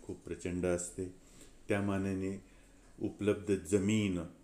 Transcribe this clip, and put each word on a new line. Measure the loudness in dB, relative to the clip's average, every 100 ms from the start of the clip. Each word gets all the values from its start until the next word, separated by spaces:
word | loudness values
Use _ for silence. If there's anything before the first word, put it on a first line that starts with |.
खूप | -12 -12
प्रचंड | -10 -8 -4 -2 2
असते, | 0 -2 -6 -8 -10 -20 -20 -20 -20 -2
त्या | 0
मानाने | 2 0 0 -2 -2 -6 -10 -20 -20 -20 -20 -8
उपलब्ध | -6 0 0 0 2 0
जमीन | 4 2 4 4 4 0 -4 -10